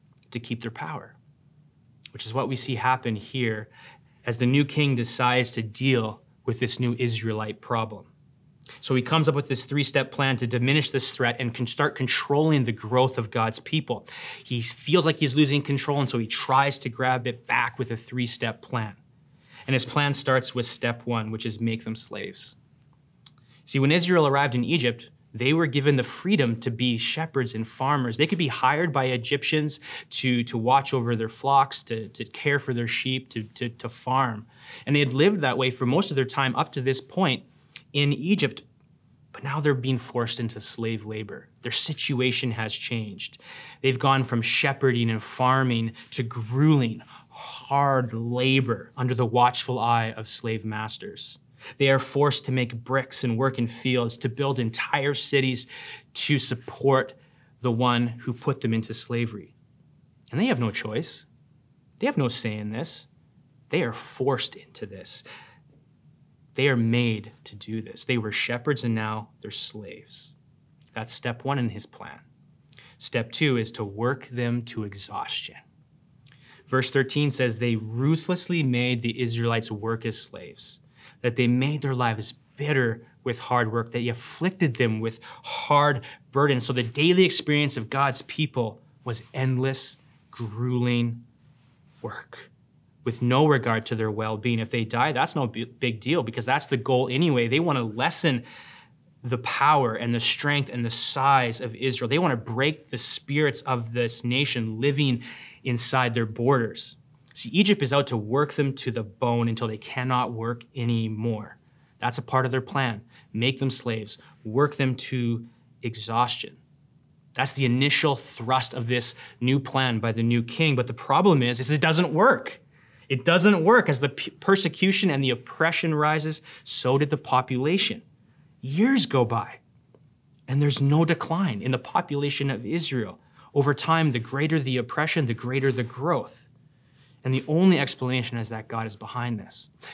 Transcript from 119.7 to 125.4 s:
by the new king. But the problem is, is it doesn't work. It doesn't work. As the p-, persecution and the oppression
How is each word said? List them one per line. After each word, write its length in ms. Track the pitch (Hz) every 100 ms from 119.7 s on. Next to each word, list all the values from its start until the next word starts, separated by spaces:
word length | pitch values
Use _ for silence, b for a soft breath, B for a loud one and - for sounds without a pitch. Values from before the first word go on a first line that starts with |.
| 135 131 113
by 120 | 113
the 100 | 110
new 220 | 117 120
king. 320 | 117 - 160 127
But 120 | 123
the 60 |
problem 480 | - - 143 190 147
is, 200 | 123 123
is 100 | 127
it 80 | 151
doesn't 340 | 160 160 175
work. 460 | 156 240 - - - _ b b b b
It 160 | 131
doesn't 400 | 165 175 196 190
work. 240 | 165 240 -
As 140 | 131
the 80 | 139
p-, 220 | - -
persecution 800 | - - 190 170 - 190 190 190
and 140 | 139
the 60 | 135
oppression 640 | 120